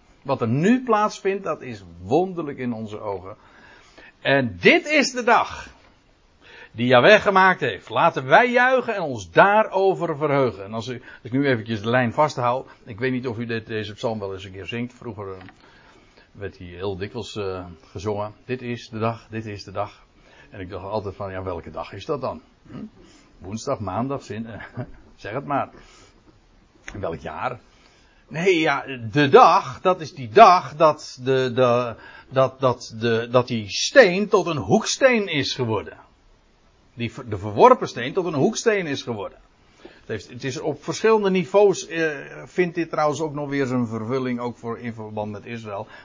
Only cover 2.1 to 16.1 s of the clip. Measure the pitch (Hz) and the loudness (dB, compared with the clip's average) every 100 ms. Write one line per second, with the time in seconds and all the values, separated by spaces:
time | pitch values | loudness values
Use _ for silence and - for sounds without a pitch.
2.1 | 147 190 170 147 131 123 110 107 104 107 | 0 0 -4 -8 -6 -6 -6 -8 -10 -8
3.1 | 95 92 - _ - - - _ - - | -8 -10 -18 _ -20 -20 -20 _ -20 -20
4.1 | _ - 139 120 90 185 339 294 302 247 | _ 0 2 2 4 6 6 4 0 0
5.1 | 247 233 202 - - - - _ _ _ | 0 2 2 2 -8 -16 -20 _ _ _
6.1 | _ _ _ - - - 110 123 123 156 | _ _ _ -20 -20 -16 -4 4 6 8
7.1 | 208 208 190 190 170 131 90 - 220 170 | 8 6 6 4 4 -2 -4 -4 2 2
8.1 | 156 131 180 247 247 254 262 240 202 156 | 2 4 6 6 2 4 2 0 -4 -4
9.1 | 120 87 151 190 214 214 185 196 156 165 | -8 0 6 6 6 2 2 2 2 -4
10.1 | 143 151 139 127 101 98 113 113 117 - | -2 0 2 0 -2 -10 -10 -8 -10 -14
11.1 | - 110 131 143 120 110 110 107 127 120 | -18 -4 -2 0 0 -2 -6 0 0 0
12.1 | 151 151 139 120 131 - - - 101 131 | 0 0 0 -2 -2 -8 -20 -16 -6 -4
13.1 | 127 127 110 117 113 107 110 104 104 123 | -2 -6 -8 -6 -8 -6 -8 -8 -6 -6
14.1 | 110 98 95 98 95 87 117 120 - 120 | -6 -8 -10 -14 -14 -10 -8 -8 -10 -14
15.1 | 104 98 95 92 _ - - - - _ | -12 -12 -14 -18 _ -20 -20 -20 -20 _